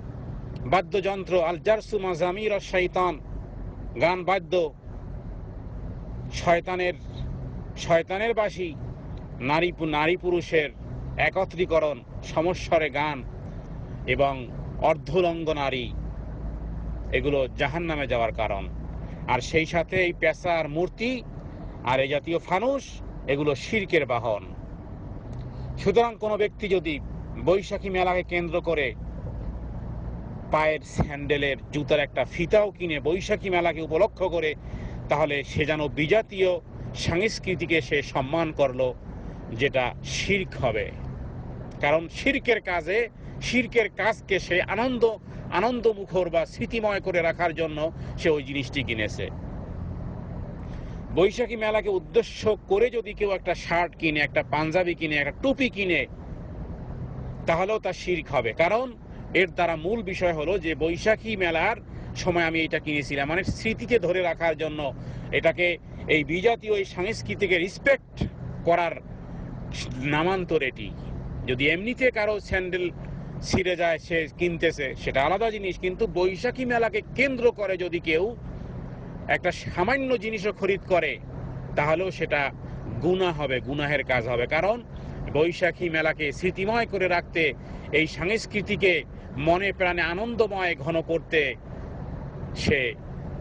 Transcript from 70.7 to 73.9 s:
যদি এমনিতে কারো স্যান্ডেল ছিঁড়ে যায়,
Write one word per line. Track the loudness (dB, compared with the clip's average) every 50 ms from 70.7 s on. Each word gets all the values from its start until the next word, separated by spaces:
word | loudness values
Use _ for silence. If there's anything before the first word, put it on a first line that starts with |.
| -2 -4 -8 -8 -8 -10 -8 -8 -8 -8 -8 -8 -8 -4 -2
যদি | -2 0 4 4 4
এমনিতে | 4 2 0 -2 0 2 2 2
কারো | 4 4 2 2 0 0
স্যান্ডেল | -2 -2 -2 0 0 0 -2 -2 -2 -2 -4 -6 -10 -10 -10 -10 -10 -10 -8 -8
ছিঁড়ে | -2 0 0 2 2 2 2
যায়, | 2 2 2